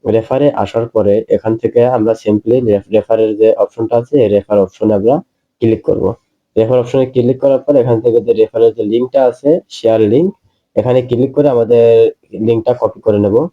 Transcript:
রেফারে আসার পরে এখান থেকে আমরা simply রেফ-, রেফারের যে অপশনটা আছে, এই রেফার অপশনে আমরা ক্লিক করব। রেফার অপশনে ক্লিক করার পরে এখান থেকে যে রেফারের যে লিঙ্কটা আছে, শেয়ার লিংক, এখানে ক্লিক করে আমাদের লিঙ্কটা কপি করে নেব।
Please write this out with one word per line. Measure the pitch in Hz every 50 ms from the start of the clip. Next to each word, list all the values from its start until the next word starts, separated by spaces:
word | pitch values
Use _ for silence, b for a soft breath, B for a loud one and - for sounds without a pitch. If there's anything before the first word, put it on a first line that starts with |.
| - 117 107
রেফারে | 113 110 - 131 135 143 -
আসার | - - 104 - - 117 113
পরে | 113 - 110 104 101 101 110 110 -
এখান | 107 101 - 110 113
থেকে | 110 - 113 - 120 117
আমরা | 123 127 117 107 113 113
simply | 110 - 107 104 107 - 113 120 131 123
রেফ-, | 110 101 98 - - 104
রেফারের | 107 104 - 113 113 110 110 107
যে | 104 110 110 -
অপশনটা | - 101 - _ - 113 110 120
আছে, | 117 120 - - 143 117
এই | 104
রেফার | 104 101 98 - 107 104
অপশনে | 95 92 _ - 104 107 107
আমরা | 101 98 113 139 170 - _ _ _ _ _ _ _
ক্লিক | 120 113 110 110
করব। | - - - - - 95 - _ _ _ _ _ _ _ _
রেফার | 110 113 113 127 127
অপশনে | 117 123 - 135 131
ক্লিক | 127 - - 117 123 131 131
করার | - 139 135 127
পরে | - - 143 135
এখান | 117 120 117 110
থেকে | 113 120 113 117
যে | 104 117 110
রেফারের | 107 110 107 - 113 117 113 107
যে | 117 110
লিঙ্কটা | 104 110 120 127 127 - 139 131
আছে, | 123 113 - - 143 160 190 - _
শেয়ার | - - - 113 113 110
লিংক, | 110 104 113 143 175 196 208 _ _ _ _ _ _ _ _
এখানে | - 107 127 123 127
ক্লিক | 123 123 123 117 131 135 -
করে | 147 143 147
আমাদের | 127 117 117 107 120 117 117 117 117 113 117 117 - _ _ _
লিঙ্কটা | - - 110 113 117 113 110 120 120 -
কপি | 117 107 - -
করে | _ 113 104 101
নেব। | 101 101 101 120 156 185